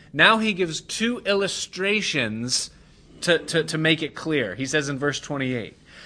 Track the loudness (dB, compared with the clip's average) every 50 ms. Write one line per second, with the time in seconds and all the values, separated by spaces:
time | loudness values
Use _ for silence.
0 | -20 -6 4 6 8 8 8 6 2 0 0 0 -2 -2 -2 -8 -8 -8 -4 -2
1 | 0 0 -2 -2 0 0 0 2 0 -2 -2 -6 -8 -8 -6 -4 -2 0 0 0
2 | -2 0 0 0 0 0 -2 -4 -2 -2 -2 -2 -2 -6 -10 -20 -20 -20 -20 -20
3 | -20 -20 -16 -4 0 2 2 2 0 0 0 0 0 0 -2 0 2 2 2 2
4 | 0 -6 -8 -8 -4 0 0 0 0 -2 -4 -6 -4 -2 0 0 0 -2 -4 -2
5 | -2 -2 -2 -4 -6 -6 -4 -4 -2 -2 -2 -4 -6 -8 -12 -18 -20 -20 -20 -20
6 | -20